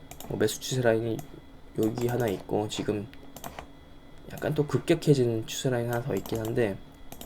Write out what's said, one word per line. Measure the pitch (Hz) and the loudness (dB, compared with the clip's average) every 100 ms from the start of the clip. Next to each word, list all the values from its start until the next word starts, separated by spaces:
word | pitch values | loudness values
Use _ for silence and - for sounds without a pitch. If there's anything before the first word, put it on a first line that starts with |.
| - - - | -14 -10 -6
뭐 | 101 | 2
매수 | 107 - | 2 2
추세 | - 131 | -2 2
라인이 | 120 113 117 110 - - - - - - | 4 4 2 -2 -6 -14 -16 -18 -6 0
여기 | 110 120 120 | 2 2 2
하나 | 123 113 | 2 2
있고 | 92 - 104 107 | 0 0 0 0
지금 | - 98 104 101 - - - - - - - - - - - - | 0 0 0 -4 -12 -14 -12 -12 -12 -14 -16 -18 -18 -18 -16 -12
약간 | - - | -2 0
또 | 151 147 | 2 2
급격해진 | 127 - 160 160 131 120 113 113 | 2 4 4 6 6 6 2 -2
추세 | - 135 | -2 0
라인 | 123 120 | 0 0
하나 | 120 | 0
더 | 127 | 0
있긴 | 98 - 113 | -2 -2 -2
한데 | 110 123 107 95 - - - - | 0 2 2 0 -10 -16 -14 -12